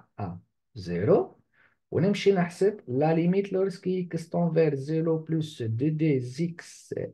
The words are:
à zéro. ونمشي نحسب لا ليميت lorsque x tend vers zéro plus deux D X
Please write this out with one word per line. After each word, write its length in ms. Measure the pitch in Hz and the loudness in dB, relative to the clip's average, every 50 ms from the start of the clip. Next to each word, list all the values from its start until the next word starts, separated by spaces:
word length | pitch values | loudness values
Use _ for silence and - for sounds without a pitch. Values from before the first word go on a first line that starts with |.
| - _ _ - | -16 _ _ -8
à 100 | 104 87 87 87 - _ _ _ _ _ - 113 | -8 -8 -8 -10 -14 _ _ _ _ _ -16 -14
zéro. 600 | 87 85 87 87 98 123 185 247 381 - - _ _ _ _ _ _ _ _ _ _ - | -8 -6 -4 -2 2 4 4 4 2 0 -8 _ _ _ _ _ _ _ _ _ _ -4
ونمشي 400 | - 113 160 202 202 - - 196 | -2 2 2 2 2 2 4 4
نحسب 480 | 196 180 175 175 - - 185 202 208 - - - | 4 4 2 -2 0 0 0 0 0 0 -8 -4
لا 260 | 123 131 151 156 165 | -2 0 2 2 2
ليميت 340 | 165 165 175 185 196 202 196 | 4 4 2 2 2 0 0
lorsque 420 | 190 185 190 196 185 - - 185 185 185 180 170 - | 0 0 0 0 -2 -4 -4 -4 -2 -2 -4 -4 -6
x 160 | 160 - - | -8 -8 -4
tend 200 | - 175 175 165 156 | -2 -2 0 2 4
vers 200 | 165 160 151 143 | 4 4 4 2
zéro 440 | 135 135 147 160 160 165 170 160 160 156 - | -2 -4 -2 -2 0 0 0 0 -2 -2 -2
plus 340 | 160 160 156 156 - - | -2 -2 -2 -4 -6 -6
deux 300 | 123 113 113 113 139 156 | -4 -4 -2 0 0 0
D 300 | 156 151 160 160 143 131 120 123 127 135 | 0 0 2 2 2 0 0 -4 -6 -4
X 540 | 175 170 165 - - - - - - - - - - - | -4 -4 -4 -8 -16 -20 -20 -20 -14 -10 -8 -8 -8 -8